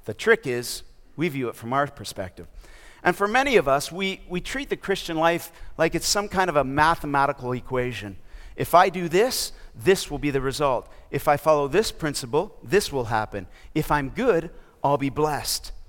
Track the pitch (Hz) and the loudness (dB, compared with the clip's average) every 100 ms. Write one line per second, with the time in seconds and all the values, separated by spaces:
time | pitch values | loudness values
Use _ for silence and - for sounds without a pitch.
0 | - 107 214 226 143 123 120 - - - | -10 -4 2 2 2 -4 -4 -10 -12 -20
1 | - - 170 139 120 - 117 135 143 - | -18 -4 -4 -2 -6 -6 -2 0 0 -4
2 | 107 - 92 - 90 - - - - - | -12 -8 -10 -10 -16 -18 -20 -20 -20 -2
3 | - 180 202 240 277 226 139 135 - 170 | -2 0 2 2 4 4 4 2 0 -4
4 | 190 190 - 180 - 262 277 190 - 196 | -4 -4 -6 -8 -6 -8 -6 -6 -2 -4
5 | - 160 165 170 - - - - 165 165 | -2 2 2 2 -4 -14 -14 0 0 0
6 | - 208 202 190 185 147 131 143 151 170 | 0 -2 0 0 4 4 2 4 4 4
7 | 156 143 139 139 127 123 - 127 123 110 | 0 2 2 0 -4 -4 -2 -2 -2 -4
8 | 104 95 - - - - 131 170 190 180 | -10 -12 -16 -18 -16 -8 4 6 6 2
9 | 175 170 247 - - - - 113 110 190 | 0 2 2 0 -6 -10 -16 -4 2 2
10 | - 147 147 135 135 131 147 120 - - | 0 -4 -2 0 -2 0 0 0 -4 -20
11 | - 143 - 147 160 151 143 160 220 - | -8 -2 2 2 4 2 4 0 0 -2
12 | 160 139 123 143 202 - 147 180 - 139 | -4 -4 -2 -2 -2 -10 0 0 2 -4
13 | 113 113 107 101 92 - - 156 151 147 | 0 -2 -2 -8 -10 -18 -6 -4 0 0
14 | 135 110 254 170 165 - - _ 139 143 | 0 -2 2 2 0 -16 -20 _ 0 0
15 | 139 127 156 139 - - - - | 0 0 0 0 -4 -6 -6 -14